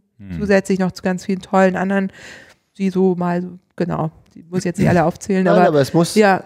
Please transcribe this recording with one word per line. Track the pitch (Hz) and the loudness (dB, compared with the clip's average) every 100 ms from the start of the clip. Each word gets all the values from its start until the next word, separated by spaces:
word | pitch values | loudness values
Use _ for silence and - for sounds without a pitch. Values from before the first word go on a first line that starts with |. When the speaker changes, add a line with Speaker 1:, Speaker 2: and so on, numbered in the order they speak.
| _ _ | _ _
Speaker 1:
Hm. | 196 175 | -12 -8
Speaker 2:
zusätzlich | 202 196 - 190 | 0 0 2 -2
noch | 185 | -2
zu | - | -4
ganz | 190 185 - | -6 -6 -4
vielen | 190 | -6
tollen | - 190 190 180 | -2 2 2 0
anderen, | 190 196 190 - - - - _ _ - | -2 -2 -4 -8 -20 -20 -20 _ _ -6
die | 190 | -4
so | 185 190 175 | 0 0 0
mal, | 175 175 180 180 _ - | -2 -2 -6 -12 _ -8
genau, | 170 156 156 - _ - | -4 -4 -6 -8 _ -20
die | |
muss | 165 180 | -8 -6
ich | 180 | -4
jetzt | 175 | 0
nicht | 185 | 2
alle | 180 160 | 2 0
aufzählen, | - - 190 | -2 -4 0
Speaker 3:
Nein, | 185 175 | 2 4
Speaker 2:
aber | 175 | 4
Speaker 3:
aber | 151 | 2
es | 135 165 | 2 2
muss, | 170 | 2
Speaker 2:
ja. | 208 208 185 | 4 4 2